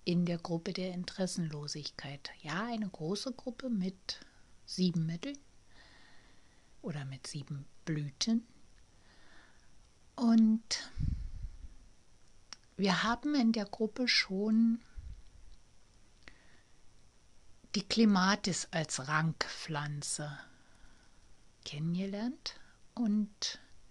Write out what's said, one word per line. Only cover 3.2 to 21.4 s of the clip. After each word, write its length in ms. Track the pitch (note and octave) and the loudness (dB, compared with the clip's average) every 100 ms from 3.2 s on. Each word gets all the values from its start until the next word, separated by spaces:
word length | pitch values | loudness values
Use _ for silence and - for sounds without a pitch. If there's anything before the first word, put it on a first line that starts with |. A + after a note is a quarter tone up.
| C4+ | -4
Gruppe 400 | B3 C4 A#3+ C4 | -8 -8 -8 -2
mit 560 | G#3+ F#3 F#3+ - - - - - - - | -2 -2 -4 -8 -10 -12 -20 -20 -20 -8
sieben 400 | - F#3 E3 D#3+ | 0 2 2 0
Mitteln 320 | E3 C#4 C#4+ - - - - - - - - - - - - - - | -2 -6 -10 -14 -20 -20 -20 -20 -20 -20 -20 -20 -20 -20 -20 -20 -12
oder 220 | B3 D3 | -8 -6
mit 240 | C3+ C3 - | -8 -10 -10
sieben 360 | D3+ C3+ C#3+ C3+ - | -10 -8 -10 -12 -10
Blüten. 600 | - D3+ D3 - - A3+ - - - - - - - - - - - - - - - - - - | -4 -2 -4 -2 2 2 0 -12 -20 -20 -20 -20 -20 -20 -20 -20 -20 -20 -20 -20 -20 -20 -14 2
Und 760 | A#3+ A3+ A3 A3 - - - - - - - - - - - - - - - - - - - - - - | 6 8 8 6 0 -6 -6 -2 0 0 -4 -6 -8 -10 -14 -16 -20 -20 -20 -20 -20 -20 -20 -20 -12 0
wir 280 | F#3+ E3+ | 2 4
haben 320 | G#3 A#3+ D4 D4 | 2 0 0 4
in 160 | A3+ | 4
der 140 | A3+ G3 | 2 -2
Gruppe 420 | - A3 - A#3+ | -2 -2 0 2
schon 720 | - - F#3+ G#3 A3 A3+ A#3 - - - - - - - - - - - - - - - - - - - - - - - - - - - - - G3+ | 2 2 0 2 6 6 4 -4 -14 -12 -14 -16 -20 -18 -20 -20 -20 -20 -20 -20 -20 -20 -20 -20 -20 -20 -20 -20 -20 -20 -20 -20 -20 -20 -20 -6 -4
die 100 | - | 0
Klematis 800 | A3 A3+ G3 F#3 G3+ G3+ E3 - | 6 8 8 6 4 2 -2 -2
als 340 | E3 D#3 - C3 | -4 -2 -4 0
Rankpflanze 1300 | D#3 D#3+ D3+ - - - D3+ D3 D3 - - D3 C#3 - - - - - - - - - - | 2 2 0 -4 -6 -6 -4 -4 -4 -6 -6 -6 -10 -16 -20 -20 -20 -20 -20 -20 -20 -20 -20